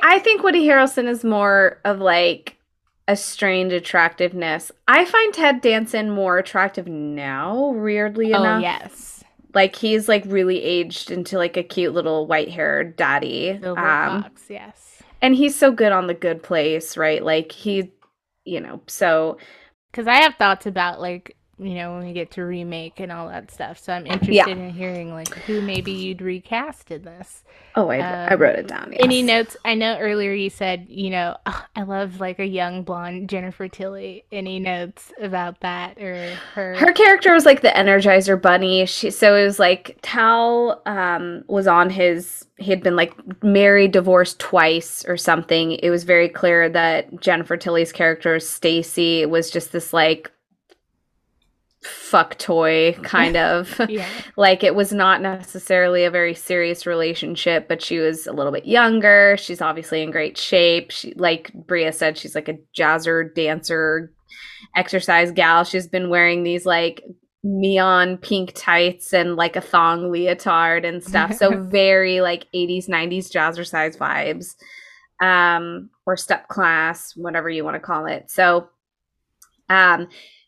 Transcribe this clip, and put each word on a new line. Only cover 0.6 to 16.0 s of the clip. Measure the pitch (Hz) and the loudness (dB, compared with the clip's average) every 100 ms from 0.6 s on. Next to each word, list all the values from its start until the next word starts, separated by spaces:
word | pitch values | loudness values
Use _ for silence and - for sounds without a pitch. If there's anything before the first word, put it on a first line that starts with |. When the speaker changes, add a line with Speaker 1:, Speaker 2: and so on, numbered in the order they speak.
| 302 | 4
Speaker 1:
Harrelson | 277 269 262 240 | 6 4 2 -2
is | 240 | -2
more | 226 214 202 196 190 - | -2 2 4 4 4 2
of, | 202 196 | -4 0
like, | 190 175 175 165 - - _ _ _ _ - | 2 4 2 0 -8 -20 _ _ _ _ -4
a | 202 | -2
strained | - - 202 185 185 | -4 -4 -2 0 -2
attractiveness. | 180 175 180 165 - 180 180 165 160 - - - | -4 -4 0 0 0 -4 -4 -6 -6 -8 -6 2
I | 269 | 2
find | 349 453 440 | 4 2 0
Ted | 403 302 254 | 2 2 2
Danson | 247 220 220 220 214 | 2 0 0 -4 -4
more | 202 190 180 | -2 0 0
attractive | 190 196 196 190 175 | 0 -2 -2 -4 -10
now, | 160 147 147 139 135 165 226 285 | -8 -8 -8 -8 -6 -4 -2 -2
weirdly | 233 214 208 214 214 220 | -2 -2 -2 -2 -2 0
Speaker 2:
Oh, | 202 | 2
Speaker 1:
enough. | 220 220 | 2 0
Speaker 2:
yes. | 175 - - - - - _ _ _ | -2 -6 -10 -18 -20 -20 _ _ _
Speaker 1:
Like, | 202 190 - | 0 0 0
he's, | 220 214 214 | -2 0 2
like, | 208 196 | 0 0
really | 196 185 185 | 0 0 0
aged | 156 175 170 - - | -2 -2 -4 -8 -10
into, | 175 175 190 | -8 -6 -4
like, | 175 180 | -2 -4
a | |
cute | 175 - 175 | -6 -4 -2
little | 165 160 156 156 | -2 -2 -2 -2
white-haired | 160 156 170 151 147 165 160 | -2 -2 -4 -2 -2 -4 -2
daddy. | 151 139 - - 175 196 | -2 0 -4 -6 -6 -6
Speaker 2:
Silver | 185 175 | -8 -4
Speaker 1:
Um, | 170 151 151 190 | -2 0 -2 -4
Speaker 2:
fox, | 208 - - | -8 -14 -20
yes. | 202 208 _ _ _ _ - | -20 -20 _ _ _ _ -2
Speaker 1:
and | 262 | 2
he's | 262 285 277 | 4 2 4
so | 277 | 2
good | 233 220 | 4 4
on | 190 | 2